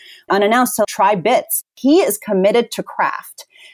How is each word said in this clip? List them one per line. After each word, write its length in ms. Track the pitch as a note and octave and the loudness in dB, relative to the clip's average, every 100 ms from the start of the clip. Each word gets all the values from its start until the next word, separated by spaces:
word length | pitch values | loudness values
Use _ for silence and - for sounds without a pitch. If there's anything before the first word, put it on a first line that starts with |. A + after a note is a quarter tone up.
| - - _ | -18 -20 _
unannounced 460 | G3 G#3 A#3+ B3 - | 0 2 2 0 0
to 80 | G#3 | -4
try 280 | - G#3 | 2 2
bits. 500 | G#3 F3+ B3 - - - _ | 2 0 0 -2 -8 -10 _
He 240 | C4 E4 | 2 4
is 160 | - - | 2 -2
committed 520 | - G3 G3 A#3 A#3 | -2 0 2 2 -2
to 100 | - | -8
craft, 640 | - - D#3 - - - - _ - | -10 -4 -4 -4 -14 -20 -20 _ -20